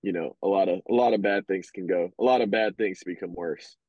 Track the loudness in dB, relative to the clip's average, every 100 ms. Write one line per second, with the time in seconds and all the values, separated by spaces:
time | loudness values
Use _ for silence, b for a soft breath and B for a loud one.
0 | -4 -4 -6 -4 0 2 2 0 0 2
1 | 4 2 2 0 0 -4 -4 -10 -2 -2
2 | -2 _ 2 2 2 2 0 0 -4 -4
3 | -10 -10 -10 -8 -6 -6 -10 _